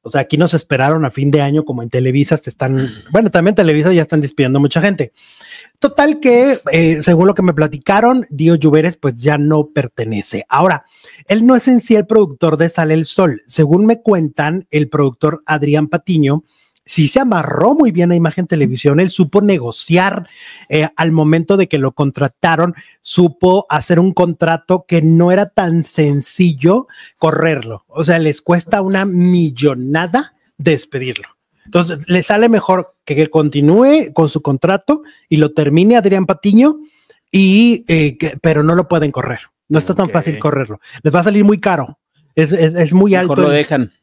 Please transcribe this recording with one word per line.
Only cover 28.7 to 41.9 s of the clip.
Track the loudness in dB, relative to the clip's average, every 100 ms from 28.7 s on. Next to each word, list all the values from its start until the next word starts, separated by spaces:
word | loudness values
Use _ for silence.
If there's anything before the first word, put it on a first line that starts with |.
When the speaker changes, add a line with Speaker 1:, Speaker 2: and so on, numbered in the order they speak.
| -2
Speaker 1:
una | -2 -2 -2
millonada | 0 2 2 0 -2 -2 -2 -4 -4 -2 -4 -4 _ _ _
despedirlo. | -2 -2 -4 -10 -8 -10 -16 _ _ _ -4
Entonces, | -2 -2 -8 -2
le | -2
sale | 0 2 2
mejor | 2 0 -2 -4 _
que, | -6 -2
que | 0
continúe | 0 0 2 2 4 4 2 0
con | -2 0
su | -2
contrato | -4 -2 -2 -2 -2 -4 -4 _ _
y | 0
lo | 0
termine | 0 0 2 4 4
Adrián | 2 0 -2
Patiño, | -2 2 4 4 0 -12 _ _ _ _
y, | 2 4 4 4 0 -2
eh, | 0 0 -4
que, | -8 -2
pero | 0 2
no | 2
lo | 0 0
pueden | -2 -2
correr. | -4 -8 -10 -14 _ _
No | -2
está | 0
tan | -4 -2
Speaker 2:
Ok. |
Speaker 1:
fácil | -2 -4 -4
correrlo. | -4 -4 -6 -12 -18 -6
Les | -2
va | 0
a |
salir | 2 2
muy | 2 2
caro. | 0 -2 -6